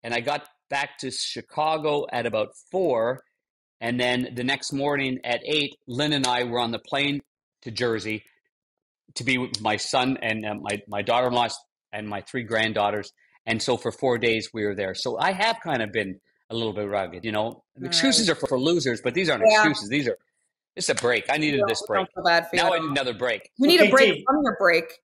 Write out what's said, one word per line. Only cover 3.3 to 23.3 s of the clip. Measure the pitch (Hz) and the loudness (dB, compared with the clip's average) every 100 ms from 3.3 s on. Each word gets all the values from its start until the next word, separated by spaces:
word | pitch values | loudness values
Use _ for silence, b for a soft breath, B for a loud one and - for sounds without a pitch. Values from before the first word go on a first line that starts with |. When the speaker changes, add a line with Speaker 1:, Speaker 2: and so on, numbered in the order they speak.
| _ _ _ _ _ | _ _ _ _ _
Speaker 1:
and | 117 123 | -4 0
then | 123 123 127 | 2 0 -2
the | 123 | -4
next | 123 139 - | -4 -4 -4
morning | 139 143 143 135 127 | -4 -2 0 -2 -4
at | 123 120 - | -4 -4 0
eight, | 151 143 - - | -2 -2 -8 -10
Lynn | 123 147 | -4 0
and | 147 135 | 0 2
I | 123 123 | 0 0
were | 120 | -2
on | 117 | -2
the | 113 | -4
plane | - 143 143 143 - _ _ _ | -4 -2 -2 -4 -8 _ _ _
to | - | -12
Jersey | 107 123 113 101 110 - _ _ _ _ _ _ _ _ - | -4 -2 -2 -4 -8 -10 _ _ _ _ _ _ _ _ -8
to | |
be | 123 127 | -2 0
with | 123 - | -2 -4
my | 110 107 | -2 -2
son | - 135 127 131 | 0 0 2 0
and, | 113 110 107 | -2 -4 -4
uh, | 104 | -6
my, | - 104 - | -6 -6 -6
my | 104 | -6
daughter-in-law | 101 117 127 123 117 - _ _ _ | 0 2 2 2 0 -2 _ _ _
and | 104 107 | -12 -8
my | 101 | -8
three | 95 131 | -8 -8
granddaughters. | 113 110 110 107 104 104 98 _ _ _ - | -2 0 0 2 0 0 -8 _ _ _ -4
And | 113 | -4
so | - 120 | 0 0
for | 120 | -2
four | - 135 120 | -4 -2 0
days | 117 113 104 | 2 0 -2
we | 113 104 | -4 -4
were | 101 | -2
there. | 98 | -4
So | 95 131 113 | -4 -6 -2
I | 160 | -2
have | 190 220 226 | 0 0 -2
kind | 170 135 | -2 -2
of | 110 | -2
been | 110 98 92 _ _ _ | -4 -4 -8 _ _ _
a | 113 | -4
little | 113 | -4
bit | 101 104 | -4 -2
rugged, | 101 92 90 110 | -2 -4 -6 -4
you | |
know. | 107 110 | -2 -2
Speaker 2:
All | - _ - | -6 _ -12
Speaker 1:
Excuses | - - 269 240 214 | -2 0 2 2 2
Speaker 2:
right. | 151 | 0
Speaker 1:
are | 147 | 0
for | 131 | 0
losers, | 139 175 131 117 | 2 0 0 -2
but | 127 127 | -2 -2
these | 185 | 0
aren't | 127 220 | 4 6
Speaker 2:
Yeah. | 214 | 6
Speaker 1:
excuses. | 214 - 101 | 4 2 -2
These | 135 131 | -2 0
are, | 101 _ _ _ _ _ - | -4 _ _ _ _ _ -8
it's | - | -2
a | 139 | 0
break. | 120 117 - | 2 0 0
I | 147 | 0
needed | 151 139 | 2 2
Speaker 2:
Yeah, | 202 | 0
Speaker 1:
this | - - | -2 0
Speaker 2:
we | 202 | 0
don't | |
Speaker 1:
break. | 190 | 0
Speaker 2:
feel | - | -2
bad | 180 170 170 | 2 2 2
for | 160 | 0
Speaker 1:
Now | 170 | 2
Speaker 2:
you. | 175 | 2
Speaker 1:
I | |
need | 160 | 0
another | 139 127 110 | -2 -2 -2
break. | 123 | -2